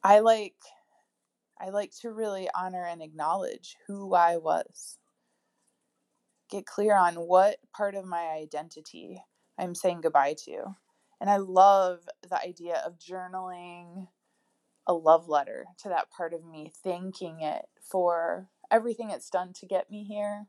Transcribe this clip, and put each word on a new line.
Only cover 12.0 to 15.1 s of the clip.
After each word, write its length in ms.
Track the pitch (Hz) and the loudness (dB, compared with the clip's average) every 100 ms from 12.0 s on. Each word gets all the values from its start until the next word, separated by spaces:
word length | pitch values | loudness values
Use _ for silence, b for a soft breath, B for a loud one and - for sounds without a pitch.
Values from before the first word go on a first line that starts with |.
| 175 - 180 | -14 -20 -6
the 100 | 185 | -6
idea 440 | 180 170 170 165 - | -6 -12 -6 -4 -6
of 140 | 170 | -12
journaling 1080 | 175 185 185 185 185 180 175 175 175 180 185 _ _ _ _ _ _ _ - | -14 -12 -10 -10 -12 -14 -16 -18 -18 -18 -18 _ _ _ _ _ _ _ -4
a 80 | |
love 340 | 170 160 | 2 6